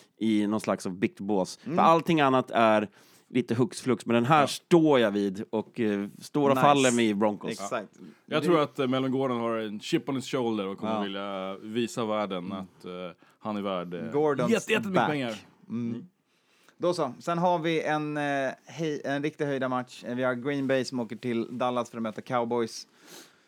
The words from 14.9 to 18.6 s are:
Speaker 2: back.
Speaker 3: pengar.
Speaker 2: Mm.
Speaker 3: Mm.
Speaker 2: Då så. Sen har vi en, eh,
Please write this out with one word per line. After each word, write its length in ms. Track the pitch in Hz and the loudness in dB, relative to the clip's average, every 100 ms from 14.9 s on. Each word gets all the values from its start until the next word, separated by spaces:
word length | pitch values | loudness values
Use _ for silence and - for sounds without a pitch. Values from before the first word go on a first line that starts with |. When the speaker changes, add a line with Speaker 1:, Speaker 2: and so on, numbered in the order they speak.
| 185 | 2
Speaker 2:
back. 80 | 113 | 2
Speaker 3:
pengar. 260 | 147 120 104 - _ _ | 0 -4 -6 -14 _ _
Speaker 2:
Mm. 200 | 113 117 | -6 -6
Speaker 3:
Mm. 180 | 117 175 _ _ _ _ _ _ _ | -6 -12 _ _ _ _ _ _ _
Speaker 2:
Då 160 | 170 | -2
så. 200 | 170 139 120 | 0 -2 -4
Sen 180 | - 170 | -4 0
har 220 | 180 175 | 2 2
vi 220 | 160 160 | 2 0
en, 340 | - 151 151 147 | 0 -2 -2 -2
eh, 340 | 143 139 131 - | -2 0 -2 -6